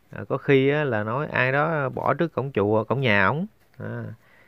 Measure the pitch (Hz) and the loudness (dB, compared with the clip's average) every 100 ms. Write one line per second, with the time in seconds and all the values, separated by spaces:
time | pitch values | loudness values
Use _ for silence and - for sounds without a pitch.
0 | _ - 104 139 - 135 139 147 143 107 | _ -14 -6 -4 2 4 4 0 0 -2
1 | 107 131 151 117 127 139 156 156 131 123 | -2 -4 -2 0 2 2 0 -2 -4 -2
2 | - 143 170 - 139 107 101 110 110 123 | -2 0 -2 -2 -2 0 2 2 0 -2
3 | 127 101 95 143 208 _ _ - 110 117 | 2 4 4 0 -6 _ _ -14 -12 -10
4 | 110 113 _ _ | -12 -14 _ _